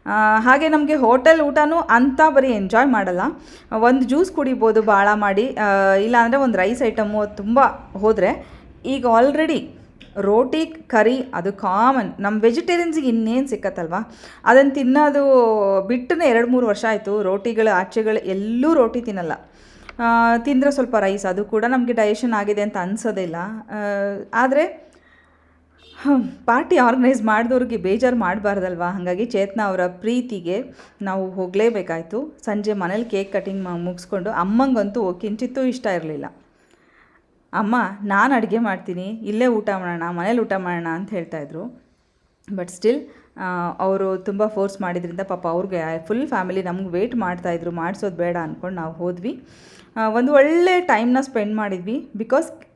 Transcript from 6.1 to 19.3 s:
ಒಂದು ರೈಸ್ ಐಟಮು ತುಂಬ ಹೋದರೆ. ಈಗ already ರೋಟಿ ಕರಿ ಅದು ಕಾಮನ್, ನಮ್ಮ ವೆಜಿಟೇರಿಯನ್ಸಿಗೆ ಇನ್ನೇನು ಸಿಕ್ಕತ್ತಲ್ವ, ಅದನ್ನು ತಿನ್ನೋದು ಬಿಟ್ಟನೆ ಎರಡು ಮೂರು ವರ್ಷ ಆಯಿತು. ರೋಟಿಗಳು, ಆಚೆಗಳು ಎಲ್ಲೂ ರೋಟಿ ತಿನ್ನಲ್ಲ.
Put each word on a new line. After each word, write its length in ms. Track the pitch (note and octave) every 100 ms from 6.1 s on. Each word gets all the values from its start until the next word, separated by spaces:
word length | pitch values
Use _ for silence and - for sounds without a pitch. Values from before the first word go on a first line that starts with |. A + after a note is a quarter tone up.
| A#3+ A#3 C4+
ಒಂದು 180 | C4+ G3
ರೈಸ್ 240 | F#3 B3
ಐಟಮು 540 | B3 A3 G#3 G#3+ G#3 G#3
ತುಂಬ 240 | G3+ A#3+ C4 - - G3
ಹೋದರೆ. 480 | G#3+ G#3+ F#3 D4 - - - -
ಈಗ 220 | A#3 C4 A#3+ A3+
already 480 | C4 C#4+ D#4+ D4 - - - - - -
ರೋಟಿ 500 | G3 G#3+ C4 D#4 D#4+
ಕರಿ 580 | - - A#3 G#3+ C4 B3+
ಅದು 180 | E3 F3
ಕಾಮನ್, 600 | G3 G3+ F#3+ A#3+ C4+ G3 -
ನಮ್ಮ 220 | G3+ G#3+
ವೆಜಿಟೇರಿಯನ್ಸಿಗೆ 640 | A3 A#3+ E4+ F4 E4+ D#4+ C4
ಇನ್ನೇನು 380 | A3+ A3 A#3+ C4+
ಸಿಕ್ಕತ್ತಲ್ವ, 480 | A3+ G3 F#3+ E3+ F3+ A3+ - - -
ಅದನ್ನು 260 | - B3 C#4
ತಿನ್ನೋದು 520 | C4+ B3+ C4+ D4+ C#4+ C#4 C4 A#3 A3 G3+ G3 F#3+
ಬಿಟ್ಟನೆ 400 | B3 B3 E4 E4
ಎರಡು 200 | A3+ A#3+
ಮೂರು 200 | B3+ B3
ವರ್ಷ 180 | G3+ A#3
ಆಯಿತು. 340 | G#3 G3+ G#3
ರೋಟಿಗಳು, 520 | F#3+ G3 G#3+ A3 A3
ಆಚೆಗಳು 500 | F#3+ F#3+ A3+ A3 A3
ಎಲ್ಲೂ 500 | - F#3+ G#3 A#3+ C#4+
ರೋಟಿ 260 | D#4+ A3+ A#3+
ತಿನ್ನಲ್ಲ. 320 | A#3 G3 E3+